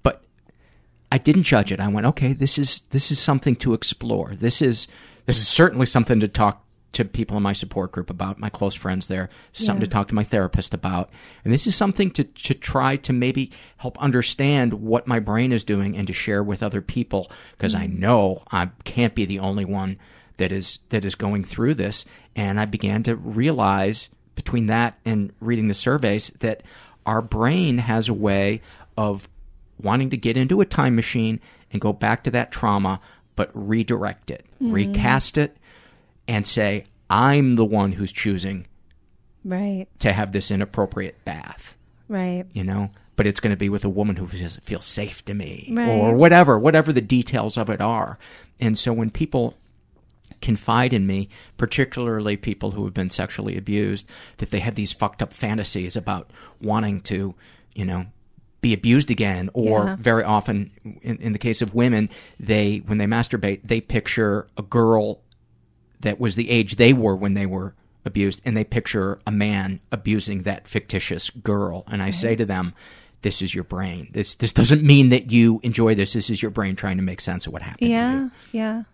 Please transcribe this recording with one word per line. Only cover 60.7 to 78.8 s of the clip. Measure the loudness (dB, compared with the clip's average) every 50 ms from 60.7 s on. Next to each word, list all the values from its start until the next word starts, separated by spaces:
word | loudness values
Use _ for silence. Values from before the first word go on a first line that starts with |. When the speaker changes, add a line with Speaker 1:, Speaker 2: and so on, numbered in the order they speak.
| -12 -18 _ -16 -16 -12
Speaker 1:
in, | _ -8 -8 -6
in | -4 -4 -4
the | -2
case | -2 -2 -2 -2
of | -2 -2 2
women, | 2 2 4 4 2 0 -2 -4 -12 -20 -20 _ _
they, | -2 0 2 2 4 2 0 -2 -2
when | -2 -2 0
they | 0
masturbate, | 0 2 0 0 0 -2 -2 -2 -2 -4 -4 -2
they | -2 -2 -2
picture | -2 _ -4 -2 -2 -2 -2 0 2 2 2 0 -4 _ _ -14
a | -12
girl | -2 2 4 4 6 6 4 2 0 -4 -8 _ _ _ _ _ _ _ _ _ _ _ _ _ _ _ _
that | -2 -2 -2 0
was | -2 -2 0
the | -2 -2 0
age | 2 0 2 0 2 4
they | 6 8 8
were | 6 4 2 0
when | 0 0 -2 0
they | 0 -2
were | -2 -4 -4 -6 -8 -12 _ _ _ _ _ _
abused, | -6 -2 0 0 0 0 -2 _
and | -2 -2
they | -2 -2
picture | 0 -2 -4 -4 -2 -2 -2 -2 -2 -4 -6 _ -4
a |
man | -2 0 0 0 0 -2 -2 -4 -6 -8 _ _
abusing | -10 -6 -2 0 -2 0 -2 -4 -6 -4 -4
that | -4 -6 -6 -10 -6
fictitious | -6 -6 -6 _ -6 -4 -4 -4 -6 -6 -6 -10
girl. | -12 -6 -4 -2 0 0 0 -2 -4 -8 -10 -6
And | -6 -4
I | -2 -2
Speaker 2:
Right. | -4
Speaker 1:
say | -2 0 0 0
to | 0 0
them, | -2 -2 -2 -4 -4 -6 _ -20 -20 -20 -20 -20 _ _ _
"This | -6 -6 -4 -4
is | -6 -6 -6
your | -6 -8
brain. | -8 -6 -6 -6 -6 -8 -10 -12 -10 -6
This, | -6 -6 -6 -4
this | _ -4 0 4
doesn't | 4 6 6 6 6 8
mean | 8 10 10 10 8
that | 6 4 2 4
you | 6 6 8 8 6 4 0
enjoy | -2 0 2 4 4 4
this. | 4 2 0 -2
This | -4 -2 -2
is | -2 -2
your | -2 -4
brain | -2 -2 -2 -2 -2 -4
trying | -4 -4 -2 -2
to | -2
make | -4 -4 -6
sense | -6 -6 -6 -6 -6 -8
of | -10
what | -10
happened | -12 -12 -8 -2 0 0
to |
Speaker 2:
Yeah, | 2 2 0 0 0
Speaker 1:
you." | -2 -4 -6 -8 -14 -20 -10 -6
Speaker 2:
yeah. | -4 -4 -4 -4 -6